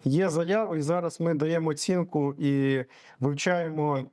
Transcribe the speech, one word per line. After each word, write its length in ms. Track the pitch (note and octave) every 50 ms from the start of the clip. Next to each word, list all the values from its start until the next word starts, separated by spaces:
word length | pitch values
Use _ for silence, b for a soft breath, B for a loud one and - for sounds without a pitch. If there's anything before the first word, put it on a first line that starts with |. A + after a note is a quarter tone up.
| -
Є 240 | C3+ C3+ E3 F#3+ F3+
заяви, 500 | D3+ E3 E3+ E3+ G3+ A3 A3 F#3+ E3+ D#3
і 40 |
зараз 380 | C#3+ D3 E3+ F3+ E3+ E3 - -
ми 140 | E3+ E3+ E3
даємо 360 | D3 D3+ D#3+ E3 E3 D#3+ D#3
оцінку 640 | D3+ D3+ - - F3+ F3+ F3 F3+ - D3+ C#3+ C#3+ C#3 -
і 460 | D3 C#3+ C#3 C#3 C3+ C3+ C3+ C3 B2+ B B B B B B B
вивчаємо, 800 | B2+ C#3+ C#3+ C#3 - F#3 F3+ F3 E3+ D#3+ D#3 D#3 D3+ D3+ C#3+ C3+ B2+ C3